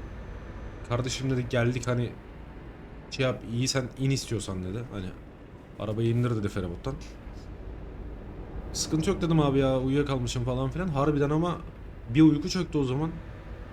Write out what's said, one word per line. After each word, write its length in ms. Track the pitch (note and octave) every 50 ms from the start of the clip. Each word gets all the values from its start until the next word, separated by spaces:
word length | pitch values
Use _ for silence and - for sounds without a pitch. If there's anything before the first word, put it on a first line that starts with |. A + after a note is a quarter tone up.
| - - - - - - - - - - - - - - - - - -
"Kardeşim," 420 | A#2+ A#2+ B2 B2+ - - C3 C3+
dedi, 160 | C3 B2+ B2 A#2
"geldik 360 | B2+ A#2+ A#2 A#2+ B2+ C3 -
hani 240 | B2 B2 A#2+ A#2+ G#2 - - - - - - - - - - - - - - - - - - - -
şey 160 | - - C3
yap, 160 | B2+ A#2 - - G#2+
iyi 160 | A#2 A#2+ B2+ C3
sen 160 | - C3+ B2 A#2 - -
in 120 | C3+ C3+
istiyorsan," 540 | C#3 - - - A#2 G2+ - - F#2+ F#2 F2+
dedi. 140 | F2+ G2 A#2+ A#2 -
Hani 140 | G2 G2+ F2+ F#2 - - - - - - - - - - - - - -
"arabayı 320 | G#2 G#2+ G#2+ A2+ A#2 A#2
indir," 260 | A#2 A#2+ A#2+ A#2+ A#2+
dedi 120 | A2 G2+ G2
feribottan. 460 | - G2+ F#2 F2 E2+ - - C3+ C#3+ - - - - - - - - - - - - - - - - - - - - - - - - - - - - - - - - - - -
"Sıkıntı 380 | - - - - D#3+ D#3 D#3+ G3
yok," 120 | F3+ F#3
dedim, 180 | F3 D#3+ E3 D#3
"abi 180 | D3 C#3 C3 C#3
ya 220 | C3+ C3 C3 C3
uyuyakalmışım," 640 | C3 C3+ C#3 D3 C#3+ C#3+ C#3 B2+ B2 A#2 - B2+ A#2+
falan 260 | B2+ B2 B2+ C3+ C3
filan. 180 | B2 D#3+ F#3+ F3+
Harbiden 420 | C#3+ C3+ C#3+ D#3 D3 C#3 C#3+ C#3
ama 260 | D3+ D#3 E3+ F3 - - - - - - - - - - - A2+ A#2
bir 80 | D3+
uyku 260 | D#3+ D#3 D3 C#3+ D#3+ F#3
çöktü 300 | F3+ F#3 E3 - - D3
o 60 | C3+
zaman. 260 | B2 B2+ C#3 D#3+ E3 D#3+ - - - - - - - - - - -